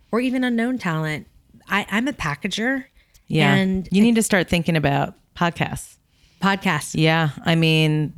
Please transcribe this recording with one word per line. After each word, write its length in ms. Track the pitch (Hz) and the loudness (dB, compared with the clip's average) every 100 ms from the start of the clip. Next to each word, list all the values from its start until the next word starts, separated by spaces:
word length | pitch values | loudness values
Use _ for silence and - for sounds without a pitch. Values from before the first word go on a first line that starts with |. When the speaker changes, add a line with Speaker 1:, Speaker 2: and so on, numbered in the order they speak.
| _ | _
Speaker 1:
or 80 | 220 | -2
even 240 | 254 254 | 0 -2
unknown 340 | 254 233 233 254 | 0 0 -2 -2
talent. 500 | 185 160 156 151 - _ _ - - | -2 -2 -2 -6 -10 _ _ -20 -4
I, 160 | 196 - | -4 -2
I'm 200 | 202 262 | -2 -2
a 40 | |
packager. 720 | - 156 143 202 190 233 269 - _ _ _ _ | -4 -6 -4 -6 -4 -2 -2 -6 _ _ _ _
Speaker 2:
Yeah. 260 | 156 147 139 | 2 4 4
Speaker 1:
And 320 | 190 190 170 | 2 -2 0
Speaker 2:
You 120 | 190 | 2
Speaker 1:
it 40 | 233 | 4
Speaker 2:
need 100 | 226 | 4
to 80 | |
start 260 | 214 202 165 | 2 0 2
thinking 260 | 175 165 165 | 0 0 0
about 380 | 139 139 - - _ | 2 0 -2 -8 _
podcasts. 600 | - 170 - 156 139 - - _ _ _ _ | -4 -4 -2 -6 -6 -12 -20 _ _ _ _
Speaker 1:
Podcasts. 500 | 196 196 196 151 - | -2 0 0 -2 -4
Speaker 2:
Yeah. 360 | 160 156 165 160 - - | 0 2 2 0 -2 -2
I 100 | 165 | 2
mean, 580 | 160 160 156 151 151 | 2 2 2 0 -2